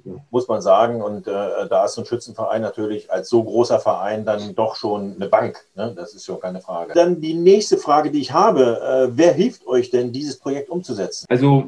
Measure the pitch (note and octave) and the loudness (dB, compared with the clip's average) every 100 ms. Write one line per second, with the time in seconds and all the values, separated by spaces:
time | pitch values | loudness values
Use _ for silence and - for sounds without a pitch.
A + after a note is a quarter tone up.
0 | F#2+ F#2 - A#2+ - A2 F#2 G2 A#2 A#2+ | -16 -18 -6 -4 -2 -2 2 4 2 -2
1 | G#2 G#2 F#2+ G2+ G2+ G2+ F#2+ F#2+ G2+ - | -6 -8 -6 -6 -4 -4 -2 0 0 -4
2 | - A#2+ A#2 A2 G#2 A2 A2 - G#2+ G#2+ | -8 -8 -8 -8 -4 -4 -4 -6 -6 -6
3 | - F#2 F#2+ A#2 A2+ G#2+ A#2+ A2+ A2 F#2+ | -6 -6 0 0 2 0 2 2 0 -2
4 | G2 G#2+ G#2+ G#2 G#2 F#2+ A2 - A2 G#2 | -2 -4 -2 -4 -4 -2 -2 -2 -6 -4
5 | G2+ F#2 G2 G#2+ A#2 - _ F#2 A2+ - | -6 -8 0 2 0 -6 _ -10 -10 -8
6 | F2+ - - F2+ F#2 F#2 - F2 E2+ E3+ | -16 -16 -14 -10 -10 -10 -10 -10 -2 2
7 | F3 E3+ D#3 E3 F3 G#3+ G#3+ F#3+ - D3 | 2 2 -4 2 6 6 4 0 2 2
8 | D3+ D3 B2+ C#3+ G#3+ E3+ B2 A2+ C3 C3 | 2 -2 0 2 4 4 4 2 0 0
9 | C3 A#2+ F3 C#3+ G3+ - - B2+ A#2+ B2 | 2 4 4 4 0 -2 -2 0 2 0
10 | B2 A#2+ D3 B2+ C#3+ C#3 C#3 F3 F3+ G#2+ | -2 -4 -10 -8 -6 -6 -6 -8 -6 -6
11 | F2+ - - B2 C#3 C#3 | -6 -8 -2 2 4 4